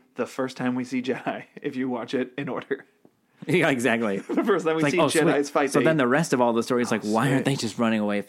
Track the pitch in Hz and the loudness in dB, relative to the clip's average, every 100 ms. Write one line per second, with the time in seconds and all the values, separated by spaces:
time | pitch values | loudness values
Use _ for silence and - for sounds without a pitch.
0 | _ - 117 - 131 - 127 123 123 131 | _ -8 -6 -4 -6 -4 -4 -2 -4 -4
1 | 127 113 - 101 - - 143 127 131 123 | -2 -4 -4 -8 -10 -12 -8 -6 -4 -6
2 | 117 127 123 - 127 127 - - - _ | -4 -4 -4 -6 -8 -8 -6 -8 -8 _
3 | _ _ _ _ - 180 156 131 120 117 | _ _ _ _ -2 2 2 2 2 2
4 | 113 98 - - 214 185 160 160 147 170 | 0 -2 -2 -2 0 0 0 0 2 2
5 | 151 160 151 143 143 160 139 147 160 160 | 2 4 2 2 0 0 2 2 4 4
6 | 123 139 165 131 120 117 113 123 117 110 | 4 2 2 2 4 2 0 0 0 0
7 | 104 110 135 135 135 135 113 98 113 110 | 0 2 2 2 2 0 -4 -2 0 2
8 | 104 104 | 0 -2